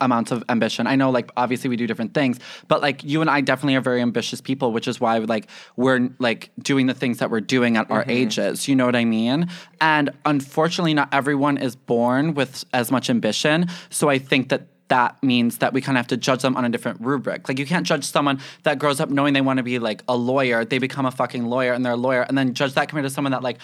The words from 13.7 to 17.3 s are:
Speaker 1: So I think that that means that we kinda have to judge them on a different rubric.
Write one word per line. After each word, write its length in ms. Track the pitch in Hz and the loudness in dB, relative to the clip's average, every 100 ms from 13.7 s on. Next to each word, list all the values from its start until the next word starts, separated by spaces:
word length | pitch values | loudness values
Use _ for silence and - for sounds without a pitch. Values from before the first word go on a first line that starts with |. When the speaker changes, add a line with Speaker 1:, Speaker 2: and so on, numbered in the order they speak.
| - - | -6 -10
Speaker 1:
So 180 | - 151 | -2 2
I 80 | 135 | 0
think 320 | 135 139 123 | 2 0 2
that 140 | 135 - _ _ | -2 -4 _ _
that 300 | 127 120 - | 2 2 0
means 340 | 135 120 117 - | 2 2 2 0
that 160 | 131 | 0
we 80 | 131 | 0
kinda 160 | 135 131 | 0 0
have 80 | 120 | 0
to 100 | 123 | -2
judge 280 | 139 131 | 0 2
them 120 | 135 127 | 0 0
on 80 | |
a 60 | 123 | -2
different 320 | 117 123 92 | -2 -4 -6
rubric. 480 | 117 139 101 | -4 -2 -4